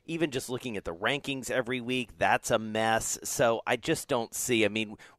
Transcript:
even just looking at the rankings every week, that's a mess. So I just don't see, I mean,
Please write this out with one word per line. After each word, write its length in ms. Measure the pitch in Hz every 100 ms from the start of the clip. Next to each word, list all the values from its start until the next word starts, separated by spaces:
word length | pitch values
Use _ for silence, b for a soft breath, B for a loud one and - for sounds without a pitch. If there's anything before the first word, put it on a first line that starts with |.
| -
even 240 | 165 160
just 180 | 127 -
looking 260 | 123 131 104
at 100 | 85
the 100 | 82
rankings 560 | 107 143 143 135 117
every 300 | 123 117 127
week, 360 | 117 127 120 -
that's 320 | 98 123 -
a 80 | 117
mess. 600 | 110 110 110 113 - -
So 380 | - - 123 117 -
I 80 | 123
just 320 | - 156 -
don't 260 | 127 113
see, 320 | - - 117 104
I 40 |
mean, 260 | 107 107 104 B